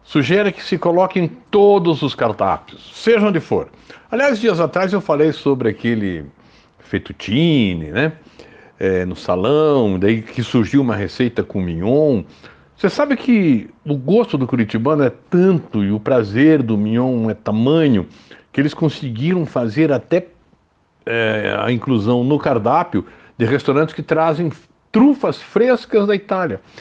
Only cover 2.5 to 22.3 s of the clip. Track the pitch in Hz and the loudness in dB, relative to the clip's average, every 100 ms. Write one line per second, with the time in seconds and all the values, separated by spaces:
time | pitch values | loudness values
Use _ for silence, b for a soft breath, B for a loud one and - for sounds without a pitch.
2.5 | 82 - - - - 220 226 208 165 - | -2 -6 -20 -20 -4 2 2 2 0 -2
3.5 | 107 - B B B B 233 285 214 226 | -4 -4 B B B B -2 0 0 0
4.5 | 170 156 175 185 196 - 147 156 - 139 | 0 0 0 0 -2 -2 2 2 2 -2
5.5 | 131 117 101 117 113 98 82 69 - b | 0 0 -2 -2 -2 -4 -6 -12 -18 b
6.5 | b b _ - 95 - - - 120 170 | b b _ -8 -8 -6 -12 -2 0 2
7.5 | 147 101 85 78 95 156 160 B B B | 2 2 -2 -6 -4 -4 -6 B B B
8.5 | B B _ 95 92 90 82 - 90 110 | B B _ -2 -2 -4 -6 -4 -2 2
9.5 | 151 156 139 107 92 98 113 110 - 113 | 2 2 2 2 2 0 0 -2 -8 -2
10.5 | 123 98 143 127 101 95 - 123 117 101 | 0 2 0 0 -2 -6 -2 -2 -2 -4
11.5 | 101 90 82 101 143 151 110 - B B | -6 -4 -4 0 2 2 0 -4 B B
12.5 | B B _ 202 - 285 254 - 226 170 | B B _ -2 0 0 0 2 2 4
13.5 | 117 - - 147 139 131 214 233 143 127 | 2 -2 -12 -6 -6 0 0 2 -2 -2
14.5 | 123 107 110 123 151 131 - _ 175 190 | -2 -2 -2 0 2 0 -2 _ 2 4
15.5 | 170 - 110 98 107 107 127 104 110 151 | 2 -2 -2 0 -2 0 0 0 2 4
16.5 | 151 113 107 107 117 131 120 113 104 - | 4 2 0 0 0 0 0 -2 -4 -4
17.5 | 107 123 165 151 104 82 B B B B | 0 2 2 2 2 -2 B B B B
18.5 | - 147 - 160 - 135 113 156 180 156 | -4 -2 -2 -4 -4 -8 -4 -2 -2 -2
19.5 | 131 117 107 156 131 - 170 175 _ _ | -4 -2 0 0 0 0 -2 -2 _ _
20.5 | _ _ _ _ _ - 117 110 107 101 | _ _ _ _ _ -6 -2 0 -2 -2
21.5 | 104 110 120 139 120 104 123 123 | -2 -2 -4 -2 -2 0 0 0